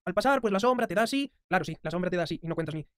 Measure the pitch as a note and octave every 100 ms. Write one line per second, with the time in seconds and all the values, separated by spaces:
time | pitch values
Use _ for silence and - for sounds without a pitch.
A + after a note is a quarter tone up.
0 | - F#3 A3+ C4+ A3 G3+ A#3+ B3+ A3 F3
1 | A3 C#4 C#4+ _ - F3+ D3+ D#3 D#3 E3
2 | F3+ F3 D#3 E3 E3 E3 D#3 D3+ D3